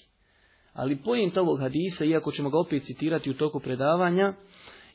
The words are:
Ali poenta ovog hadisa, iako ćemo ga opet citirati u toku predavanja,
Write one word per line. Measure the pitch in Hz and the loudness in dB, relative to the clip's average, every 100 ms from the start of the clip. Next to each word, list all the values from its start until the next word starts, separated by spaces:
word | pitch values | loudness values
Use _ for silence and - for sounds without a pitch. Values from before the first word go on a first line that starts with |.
| - _ _ _ _ _ _ | -20 _ _ _ _ _ _
Ali | - 131 139 | -6 -4 -4
poenta | 208 240 190 180 | 0 0 2 2
ovog | 175 147 | 2 2
hadisa, | 131 139 185 175 | 0 -2 -2 0
iako | 156 160 151 | 2 2 0
ćemo | 143 143 | -4 0
ga | 151 | 0
opet | 175 147 | 2 -2
citirati | - 131 151 160 139 | -4 -6 -2 -2 -2
u | |
toku | 131 151 147 | -2 -2 -2
predavanja, | 131 127 135 170 180 175 196 196 - - - - - | -6 -2 2 2 4 4 2 0 -16 -20 -20 -20 -20